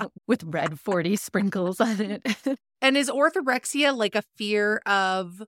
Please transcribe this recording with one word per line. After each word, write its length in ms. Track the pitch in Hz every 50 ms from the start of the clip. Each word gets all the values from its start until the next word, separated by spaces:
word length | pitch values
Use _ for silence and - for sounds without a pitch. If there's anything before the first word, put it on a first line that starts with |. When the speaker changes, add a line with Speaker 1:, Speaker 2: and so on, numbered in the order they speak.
| 160 - - - _
Speaker 1:
with 180 | - 233 - 170
Red 340 | 160 151 156 139 147 156 139
forty 380 | - 214 190 175 160 175 208 202
sprinkles 640 | - - - 196 202 196 - 196 175 180 190 -
on 180 | 220 226 220 196
it. 240 | 214 196 208 - - 254 208 - -
<laughs> 140 | 269 269 - _ _ _ -
Speaker 2:
And 140 | 262 262 269
is 140 | 285 277 262
orthorexia, 840 | 247 269 285 320 320 381 277 262 247 254 - - - 277 294 285 277
like, 220 | 233 214 202 -
a 80 | 208 - _ _ -
fear 440 | 214 208 208 208 208 208 214 - -
of, 580 | 196 202 196 190 185 185 190 185 175 180 190 220